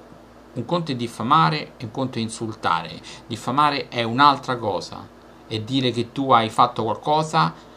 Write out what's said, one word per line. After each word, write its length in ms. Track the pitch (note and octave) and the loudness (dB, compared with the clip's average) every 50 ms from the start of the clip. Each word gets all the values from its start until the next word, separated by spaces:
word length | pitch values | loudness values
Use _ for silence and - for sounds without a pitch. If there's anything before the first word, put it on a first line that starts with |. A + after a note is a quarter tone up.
| - - - - - - - - - - - | -20 -20 -20 -20 -20 -20 -20 -20 -20 -12 -10
Un 100 | B2+ A2+ | -8 -4
conto 300 | - E3+ F3 E3 D#3 C3+ | -2 -2 -2 0 -2 -4
è 20 | |
diffamare 800 | A#2+ A#2+ A#2 - - A2 A#2+ C#3+ D#3+ D#3+ D#3 D#3 D3+ - - - | -4 -4 -6 -6 -6 2 4 4 6 6 4 2 -2 -4 -8 -12
e 80 | - C3 | -12 -12
un 80 | G#2+ | -10
conto 260 | - C#3+ C3 B2+ - A#2 | -4 -4 -4 -4 -2 -4
è 40 | |
insultare. 760 | A2+ A2 - - A#2 A2 - - - G2 E2+ E2 E2 D#2+ D#2+ - - - - - - - | -4 -4 -6 -6 -8 -8 -8 -4 0 0 0 0 0 -6 -12 -14 -16 -18 -18 -18 -10 -10
Diffamare 600 | A2+ G#2+ - - B2 C#3+ D3+ D3 C#3 C3+ - - | -10 -6 -4 -2 2 2 2 2 2 -2 -6 -6
è 140 | - A#2+ A#2 | -4 -2 -2
un'altra 520 | A2+ A#2 B2+ C#3+ D3 C#3 C3 - - B2+ | 0 2 6 6 6 6 4 -2 -4 -6
cosa. 500 | A#2 A2+ G#2+ F#2 E2+ D#2+ - - F#2+ G2 - - - - - - - - - | -2 -2 -2 -2 -2 -4 -6 -12 -14 -16 -18 -20 -20 -20 -20 -20 -20 -12 -8
È 120 | A2+ A2 | -6 -6
dire 320 | G#2+ A2 C3 C3+ C3 B2 | -4 -2 0 2 2 2
che 220 | A#2 A#2+ A#2 A#2 - | 0 0 -4 -4 -4
tu 180 | C3+ C#3 C3+ | -4 2 4
hai 180 | B2+ A#2 A2+ A2 | 4 4 4 2
fatto 340 | - - B2 A#2+ - - A2 | 2 2 2 2 2 -2 -2
qualcosa 680 | A2+ G#2+ - - D3+ D3+ D#3 D#3+ D#3 - D#3+ D#3+ E3 D#3+ - - - - | -2 -4 -4 0 0 2 2 2 2 2 0 0 0 -2 -8 -18 -20 -20